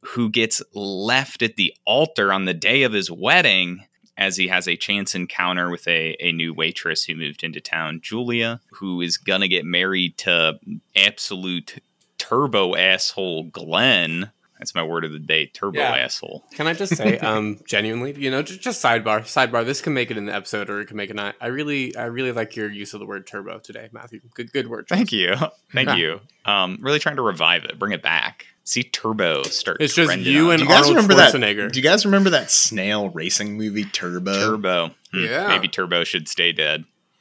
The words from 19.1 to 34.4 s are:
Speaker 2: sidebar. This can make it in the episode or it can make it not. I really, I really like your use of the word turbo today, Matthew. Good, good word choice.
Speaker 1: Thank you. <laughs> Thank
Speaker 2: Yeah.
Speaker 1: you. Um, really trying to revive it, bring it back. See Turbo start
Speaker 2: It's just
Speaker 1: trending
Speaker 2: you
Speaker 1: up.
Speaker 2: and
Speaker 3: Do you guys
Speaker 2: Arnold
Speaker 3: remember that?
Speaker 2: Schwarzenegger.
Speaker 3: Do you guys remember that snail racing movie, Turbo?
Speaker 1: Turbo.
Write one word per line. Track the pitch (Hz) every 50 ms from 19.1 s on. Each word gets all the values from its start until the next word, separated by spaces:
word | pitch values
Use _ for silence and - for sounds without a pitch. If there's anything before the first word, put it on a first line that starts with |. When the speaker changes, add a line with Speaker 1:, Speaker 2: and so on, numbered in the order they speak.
| 107 107 113
Speaker 2:
sidebar. | - - 143 131 123 - 117 117
This | 123 139 -
can | - 160 147
make | 131 123 - 120
it |
in | 107 101
the | 104 110
episode | 101 95 - - 104 101 95
or | 101 101
it | 104
can | - 107
make | 107 101 101
it | 104
not. | 104 101 101 - -
I | 120 117
really, | 127 139 151 147 147 139 131 120 -
I | 110 120
really | 117 120 123 131 127
like | 117 117 110 107 -
your | 113 107 104
use | 104 101 101 98 -
of | 104
the | 101
word | 101 101 98 95
turbo | - - 101 98 101 - 107
today, | - - 107 110 113 113
Matthew. | 113 113 - 120 117 98 - 120 _
Good, | - 120 117 -
good | 143 123 113
word | 117 107 -
choice. | - - 190
Speaker 1:
Thank | 240 -
you. | - 104 90 87 - 131 156 156 -
<laughs> | _ _ _ -
Thank | - 135 143
Speaker 2:
Yeah. | 127
Speaker 1:
you. | 92 82 78 82 95 104 _ _ _ -
Um, | - 104 101 92 90 92 107
really | 107 135 147 147
trying | - 151 143
to | 135 123
revive | 110 95 80 82 82 87 85 -
it, | - - -
bring | 98 104 98
it | 85 -
back. | - 82 80 57 - - - - - _ _ _
See | - - 127 123
Turbo | - - - - 110 110 107 95 85 80 69 69
start | - - - - - - -
Speaker 2:
It's | 156 143 -
just | 170 165
Speaker 1:
trending | 151 90 - - 127 139
Speaker 2:
you | 147 160
Speaker 1:
up. | 170 170
Speaker 2:
and | 160
Speaker 3:
Do | 151
you | 147
guys | 175 233 - -
Speaker 2:
Arnold | -
Speaker 3:
remember | 320 214 196 190
that? | 180 170 135 143
Speaker 2:
Schwarzenegger. | 135 117 104 101 104 101 107 113
Speaker 3:
Do | 127
you | 131
guys | 151 180 214 -
remember | 208 196 196 196 190
that | 170 139 110 -
snail | - - - - 113 101 92 101 107 107 104 95
racing | 85 80 80 92 - - 104 104 104 107
movie, | 110 107 101 107 104
Turbo? | 101 - - - 87 87 90 90 98 98
Speaker 1:
Turbo. | 98